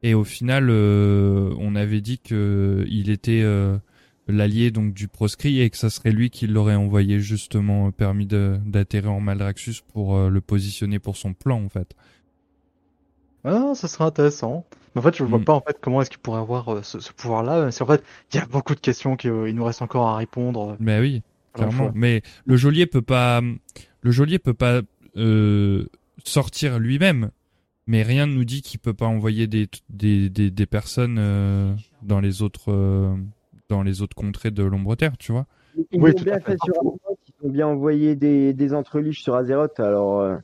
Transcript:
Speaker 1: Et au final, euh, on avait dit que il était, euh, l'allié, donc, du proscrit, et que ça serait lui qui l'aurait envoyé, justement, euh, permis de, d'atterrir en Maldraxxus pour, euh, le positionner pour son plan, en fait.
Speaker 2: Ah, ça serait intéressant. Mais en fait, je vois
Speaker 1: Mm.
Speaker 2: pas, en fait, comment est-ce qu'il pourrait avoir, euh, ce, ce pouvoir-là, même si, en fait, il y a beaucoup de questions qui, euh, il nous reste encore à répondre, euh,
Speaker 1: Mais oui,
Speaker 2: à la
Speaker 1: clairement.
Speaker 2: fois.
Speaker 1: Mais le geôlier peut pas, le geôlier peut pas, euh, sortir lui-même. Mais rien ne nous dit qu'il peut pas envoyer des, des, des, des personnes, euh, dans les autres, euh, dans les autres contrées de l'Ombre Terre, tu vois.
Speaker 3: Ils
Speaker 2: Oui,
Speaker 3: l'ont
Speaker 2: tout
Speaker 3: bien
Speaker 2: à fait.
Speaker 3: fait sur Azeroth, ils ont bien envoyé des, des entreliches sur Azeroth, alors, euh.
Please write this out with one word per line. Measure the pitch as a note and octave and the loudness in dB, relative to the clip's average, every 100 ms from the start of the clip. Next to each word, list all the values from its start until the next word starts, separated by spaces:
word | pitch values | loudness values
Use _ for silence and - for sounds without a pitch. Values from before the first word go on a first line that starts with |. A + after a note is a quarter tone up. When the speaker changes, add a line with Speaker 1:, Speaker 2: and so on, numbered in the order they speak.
Speaker 1:
Et | A#2+ | 4
au | A2 | 2
final, | G#2 - B2 C3 C3 | 2 -4 -2 2 4
euh, | A2 G#2 G#2 G2+ G2+ G2+ G2 G2 D2+ | 4 4 4 4 4 4 2 0 -2
on | G#2 G#2 | -4 -2
avait | G#2 G#2+ | -2 -2
dit | G#2 B2+ | -4 -10
que | - A2 G2+ G2 G2 G2 G2+ | -6 -2 0 0 0 0 -2
il | A2 G2+ | -2 -2
était, | G#2 - A2+ | -2 0 2
euh, | A2 G2+ G2 G2 - _ _ _ - | 2 2 0 -2 -6 _ _ _ -2
l'allié, | G#2 G#2 A2 A#2 | 0 2 2 2
donc, | A2 G#2+ | 2 -2
du | F#2+ G2+ | -4 -10
proscrit, | - G#2 - C#3+ C3+ | -4 -4 -2 -2 2
et | A#2+ | 2
que | - | 2
ça | A2+ | -4
serait | - A2+ | -2 0
lui | A2 A#2+ | 2 0
qui | - A2+ | -2 0
l'aurait | G#2+ G#2 G#2 | 2 2 2
envoyé, | G2+ G#2 G2 G2+ | 2 2 2 2
justement, | G2+ G#2+ - A2 G2+ G2+ G2 | 0 -6 -4 -2 0 0 0
euh, | |
permis | F#2+ G2+ G2 G2+ | 0 -2 -2 0
de, | G#2 G2 G2 | 0 0 -2
d'atterrir | G#2 G2+ G2 G#2+ G2+ | -2 0 0 -2 -2
en | G2+ | -2
Maldraxxus | G2+ G2 G2 G2 - A2 _ | -2 -2 -4 -6 -10 -12 _
pour, | G#2+ G2 G2 | -6 -2 2
euh, | F#2+ | 2
le | G2 | 0
positionner | - G2+ G2 G2 G2+ G2+ | 0 -2 -2 -6 -4 -4
pour | G2 G2 | -6 -8
son | G2+ | -8
plan, | F#2 - A#2+ | -6 -4 -4
en | G2+ | -4
fait. | - F2+ - _ _ _ _ _ _ _ _ _ _ _ _ _ _ | -8 -10 -14 _ _ _ _ _ _ _ _ _ _ _ _ _ _
Speaker 2:
Ah, | C3 G3 C#4 | -2 0 0
ça | C4 - | -2 -6
serait | - | -2
intéressant. | D#3+ D#3 D3 D3 A2+ D3+ - - _ | -2 2 2 2 -6 -8 -12 -20 _
Mais | - | 0
en | |
fait, | C3 - | 2 2
je | |
vois | B2+ A2+ | 0 0
Speaker 1:
Mm. | |
Speaker 2:
pas, | G#2 | 4
en | D3+ | 2
fait, | C3+ D3 | 2 -6
comment | - B2+ | -2 0
est-ce | C3 | 0
qu'il | - | -4
pourrait | - A2+ | -6 -6
avoir, | A2 B2 A#2+ | -4 -6 -4
euh, | G#2+ | -6
ce, | G2+ A2 | -8 -14
ce | - | -16
pouvoir-là, | - A#2+ A2+ A2+ E3 | -14 -4 -2 0 0
même | C#3+ | 0
si, | A#2 | -2
en | C3+ | 2
fait, | D3+ - - _ | 0 0 -20 _
il | C#3 | -6
y | |
a | - | -2
beaucoup | C3+ - | -4 -2
de | C#3+ | -4
questions | - B2 C3+ C3 | -2 -2 -2 -2
qui, | B2 | -2
euh, | A2+ A2 | -2 -2
il | |
nous | A2+ | -2
reste | A#2 A#2 | -4 -4
encore | A#2+ C3 A#2 | -4 0 0
à | A2 | 0
répondre, | A2+ - B2 A#2+ G#2 | -4 -4 -4 -4 -6
euh, | G#2 | -4
Speaker 1:
Mais | A2+ G#2+ | 0 2
oui, | B2+ C3 - _ _ | 2 -2 -8 _ _
Speaker 2:
à | A#2+ | -4
la | A2+ | -2
Speaker 1:
clairement. | A#2+ | 0
Speaker 2:
fois. | C3+ | -2
Speaker 1:
Mais | G#2 A#2+ A#2 - - | 0 0 0 -4 -16
le | - B2+ | 2 4
geôlier | C#3 D3+ F3 | 6 4 2
peut | C3+ | 2
pas, | A#2 B2+ B2 A#2+ A#2+ A#2 _ - - _ | 0 2 2 2 0 -6 _ -20 -20 _
le | B2 | 0
geôlier | A#2+ D3 F3 | 2 2 2
peut | - | -2
pas, | A#2+ B2 B2 F#3+ _ _ - | 0 2 0 -2 _ _ -2
euh, | A2+ G#2+ G#2+ G#2 G2+ G2 - _ _ - | 2 4 4 4 2 0 -4 _ _ -20
sortir | - - C3+ - D3+ A#2+ | -4 -2 -2 -4 -4 -2
lui-même. | A2+ C3+ F#3+ C#3+ G#2+ - _ _ _ _ - | -2 2 2 2 -2 -8 _ _ _ _ 0
Mais | A2+ | 0
rien | G#2+ C3 D3 | 2 2 2
ne | |
nous | C3+ | 0
dit | A#2 C3+ | -2 -4
qu'il | - - | -10 -8
peut | - | -6
pas | G2+ A2+ | -4 -2
envoyer | A2 A2 G#2+ A2+ | 0 -2 -2 0
des, | A2 G#2 - _ | 0 -2 -6 _
des, | G2+ G#2 G2+ G2 | -2 2 2 2
des, | F#2+ G2+ | 0 0
des | F#2 G2+ | 0 -2
personnes, | G#2+ - - A#2+ A#2 | -2 -4 -2 -2 0
euh, | G#2 G2+ G2 G2 G2 G2+ G#2+ _ | 0 0 0 0 0 -4 -8 _
dans | G#2 G2+ | -2 0
les | G2 F#2+ | 0 -2
autres, | G#2 - - | -4 -6 -4
euh, | G2+ G2 G2 G2 F#2+ G2 - _ - _ | 0 2 2 0 -2 -8 -14 _ -20 _
dans | G2+ | -4
les | G2 F#2+ | -2 -4
autres | G2+ - | -6 -6
contrées | G#2 G2 A2+ | -8 -6 -6
de | G2+ | -2
l'Ombre | G2 G2 G2 A#2 | -2 -2 -4 -2
Terre, | D#3+ B2+ | -2 -4
tu | - | -6
vois. | A#2 C3+ _ _ D#4 E4 | -6 -6 _ _ -8 -4
Speaker 3:
Ils | F3+ | 4
Speaker 2:
Oui, | D#3+ | 4
Speaker 3:
l'ont | F3+ | 4
Speaker 2:
tout | |
Speaker 3:
bien | F3 | 2
Speaker 2:
à | G3 | -2
fait. | - | -2
Speaker 3:
fait | F#3+ | -4
sur | - E3+ | -2 -2
Azeroth, | - F#3 - G4 _ | -2 -4 -10 -12 _
ils | _ D3 | _ -6
ont | |
bien | C3+ D3+ | -2 0
envoyé | C#3+ C#3+ D3 D3+ D3 | 0 0 2 2 2
des, | D3 C#3+ C3+ | 2 4 4
des | C3 C#3 | 2 0
entreliches | D3 C3+ D3+ D3+ D3+ | 0 -2 -4 -2 -4
sur | - B2 | -2 -2
Azeroth, | B2+ C3+ D3+ D3+ | 0 0 0 0
alors, | G#2+ G2+ G2+ G2+ | 0 2 2 2
euh. | G2 F2+ | 0 -4